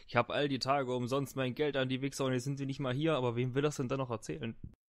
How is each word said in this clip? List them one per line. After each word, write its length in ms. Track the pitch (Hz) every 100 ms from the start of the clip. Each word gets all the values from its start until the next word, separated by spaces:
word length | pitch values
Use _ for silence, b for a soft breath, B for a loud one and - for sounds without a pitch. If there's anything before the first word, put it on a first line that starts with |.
| b
„Ich 100 | 120
hab 140 | 120
all 180 | 98 143
die 100 | 131
Tage 360 | 131 143 127
umsonst 420 | 127 120 135 135 131
mein 180 | 131
Geld 220 | 120 147 135
an 120 | 131
die 140 | 131
Wichser 220 | 139 -
und 80 | 131
jetzt 120 | 127
sind 120 | 139 139
sie 80 | 135
nicht 140 | 139
mal 140 | 135
hier.“ 200 | 127 160
Aber 220 | 147 123 117
wem 180 | 127
will 80 | 127
das 140 | 147 147
denn 120 | 127
dann 100 | 135
noch 120 | 127
erzählen? 460 | 110 - 156 120 113 - -